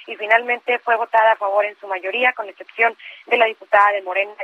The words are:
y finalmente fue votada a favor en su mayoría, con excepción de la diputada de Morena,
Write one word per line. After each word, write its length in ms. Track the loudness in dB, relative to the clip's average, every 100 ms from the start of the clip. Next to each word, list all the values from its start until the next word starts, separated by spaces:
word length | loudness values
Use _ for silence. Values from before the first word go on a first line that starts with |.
| -16
y 80 | -12
finalmente 640 | 0 0 0 -4 -2 -4
fue 160 | -2 -2
votada 380 | 0 2 4
a 20 | 2
favor 300 | 0 -2 -2
en 140 | -6
su 80 | -10
mayoría, 460 | -8 -6 -2 -2
con 160 | -2 -8
excepción 480 | -16 -14 -2 -2 -2 -12 -20 -4
de 100 | 0
la 80 | 0
diputada 460 | -2 0 4 4
de 100 | 2
Morena, 320 | -4 -4 -6 -8